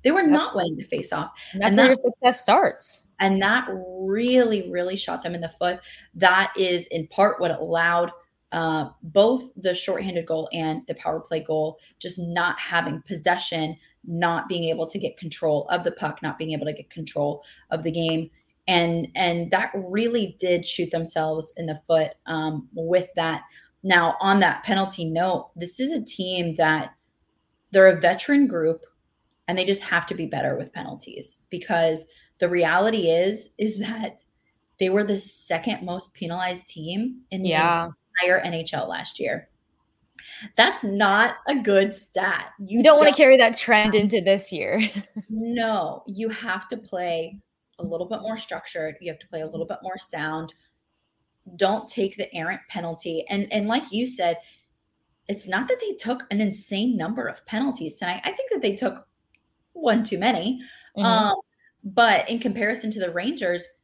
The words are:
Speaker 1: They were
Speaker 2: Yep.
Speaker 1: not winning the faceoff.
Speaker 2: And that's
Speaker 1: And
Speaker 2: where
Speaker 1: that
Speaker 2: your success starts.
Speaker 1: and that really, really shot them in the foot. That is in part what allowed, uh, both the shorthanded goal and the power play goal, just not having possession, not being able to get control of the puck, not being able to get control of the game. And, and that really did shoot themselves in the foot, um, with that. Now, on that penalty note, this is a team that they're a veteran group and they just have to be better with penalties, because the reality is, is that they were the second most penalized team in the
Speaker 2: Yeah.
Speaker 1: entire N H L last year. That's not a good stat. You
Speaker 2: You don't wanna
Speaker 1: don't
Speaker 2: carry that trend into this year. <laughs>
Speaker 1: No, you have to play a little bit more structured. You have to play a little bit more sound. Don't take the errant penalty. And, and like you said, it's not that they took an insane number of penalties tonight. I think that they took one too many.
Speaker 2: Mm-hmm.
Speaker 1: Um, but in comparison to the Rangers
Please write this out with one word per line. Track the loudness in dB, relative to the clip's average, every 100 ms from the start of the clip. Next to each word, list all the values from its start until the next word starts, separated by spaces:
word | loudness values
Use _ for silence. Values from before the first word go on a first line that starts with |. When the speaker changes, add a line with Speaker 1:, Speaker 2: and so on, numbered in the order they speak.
Speaker 1:
They | 4
were | 4
Speaker 2:
Yep. | 6
Speaker 1:
not | 4 2 -2
winning | -2 -4
the | -6
faceoff. | -6 -4 -6 -6 -12 -12
Speaker 2:
And | -2
that's | 4
Speaker 1:
And | 8
Speaker 2:
where | 8
Speaker 1:
that | 6
Speaker 2:
your | 2 4
success | 2 4
starts. | 4 6 6 0 -10 -10 _ -2
Speaker 1:
and | 2 4
that | 2 0 -2
really, | -10 -10 -8 -2 0 4 6 6 2 -2
really | -4 -4 -4
shot | -6 -6
them | -6
in | -8
the | -8
foot. | -2 -2 -2 -10 -20 _
That | 2 4 4 2 0
is | 0 0 -4
in | -8 -6
part | 2 2 4
what | -2
allowed, | -2 -2 0 2 2 0 -6 _ _ _
uh, | -4 -2 -2 -4 _
both | -2 4 4 2 -4 -4
the | -2
shorthanded | -2 -4 -4 -4 -6 -4
goal | -4 -4
and | -4 -4 -4 -8
the | -8
power | -6 -6
play | -4 -6
goal, | -2 -2 -2 -6 _ _
just | -12 -8
not | -4 -2 0 -2
having | -2 -2 -2 -8 -10
possession, | -4 0 0 -2 -4 -6 -8 _ _ -8
not | -2 0 0 -4
being | -4 -2
able | -2 -4
to | -4
get | -8 -8
control | -14 -4 0 0 0
of | -2
the | -2
puck, | -4 -8 -6
not | -8 -6
being | -6
able | -4 -6
to |
get | -8 -14
control | -14 -10 -4 -4 -4 -14 -20 _
of | -6
the | -4
game. | -2 -2 -2 -4 _ _ _ 0
And, | 2 2 -2 -4 -2
and | -2 -2 0
that | 0 0
really | -6 -4 -2 0 -2 -4 -4
did | 0 0 0
shoot | -6 -4
themselves | -4 -4 -2 -2 -4 -6 -10
in | -8
the | -8 0
foot, | 2 2 -6 -8
um, | -4 -4 -6 -10
with | -8 0 0 0 -4
that. | -4 -4 -10 -20 _ _
Now, | 2 4 4 2
on | 4 6
that | 4 2
penalty | -2 0 0 -4 -4
note, | 0 0 -2 -6 -14
this | -12 -6
is | -4
a | -4
team | -8 -8 -6 -4 -4 2
that | 2 2 -4 _ _ _ _ _ _ _ _
they're | 8 8
a | 8
veteran | 2 2 2 4 4
group | 2 0 0 -8 _ _ _ _ _ -4
and | -2
they |
just | 0 -2
have | 0 -2 -2
to | -8
be | -4
better | -2 -2 -4
with | -8
penalties, | -12 -12 -14 -16 -18 -18 -20 _
because | -12 -2 2 2 0 -8 _ _ _
the | 0
reality | 2 2 4 2 2 2
is, | 2 2 -2 -12 -4
is | -4 -2
that | -6 -6 -8 -12 _ _ _ _ _ _
they | 2
were | 2 2
the | -2
second | -4 -12 -4 -4 -2 -6 -6
most | -10 -10
penalized | _ -8 -4 -4 -6 -12
team | -14 -8 -4 -6 -8 _
in | -4
the | 0
Speaker 2:
Yeah. | 4 4 2 -2 -10 _ -2
Speaker 1:
entire | 2 2
N | 0
H | -6 -6
L | -6 -4
last | -6 -10 -6
year. | -6 -6 -10 _ _ _ _ _ _ -20 -20 -18 -4 4
That's | 4 2
not | -4 2 4 4 2 0 -2
a | -2
good | 4 4 4
stat. | -4 -6 -4 -2 -4 -8 -16
You | -4 6
Speaker 2:
You |
don't | 8 10
wanna | 8
Speaker 1:
don't | 8
Speaker 2:
carry | 10 10
that | 8 4
trend | 4 4 6 4
into | 4 2
this | 4 2 0
year. | -6 -2 0 -2
<laughs> | -4 -12 -16 -8
Speaker 1:
No, | -6 -4 -2 -2 -2 -4 -8 -12
you | -6 -6
have | -6 -6 -8 -8
to | -12
play | -8 -6 -4 -4 -6 -12 _ _ _ -12
a |
little | -8 -6 -6
bit | -6
more | -6 -8
structured. | -8 -12 -10 -8 -8 -8
You | -12
have | -12
to | -12
play | -10
a | -8
little | -8 -8
bit | -8
more | -10 -12
sound. | -12 -8 -6 -6 -10 _ _ _ _ _ _ _ _ _ -20 0
Don't | 0 0 -4
take | -4 -4 -4
the | -10 -6
errant | -6 -8 _
penalty. | -8 -8 -8 -6 -8 -4
And, | -4 -2
and | -2 0
like | -2 -2
you | -4 -4
said, | -2 -2 -2 -10 _ _ _ _ _ _ _ -10
it's | -10 -4
not | -4 -2
that | -2
they | -2
took | -6 -6 -6 -4
an | -2
insane | -2 -4 -6 -2 0 0
number | -2 -4 -6
of | -10 -8
penalties | -4 -4 -4 -10 -8
tonight. | -6 -4
I | -6
think | -6 -6
that | -2
they | -2 -2
took | -4 -6 _ _ _ _ _ _ _
one | -2 2 2
too | 0 -2
many. | 0 0 -2 -4 -10 -20 _ -2
Speaker 2:
Mm-hmm. | 2
Speaker 1:
Um, | 4 2 -2 -6 _ _ _
but | -2 4 6 4 2
in | -4
comparison | -4 -2 -2 -2 -6
to | -6
the | -4
Rangers | -4 -4 -4 -2 -4 -6 _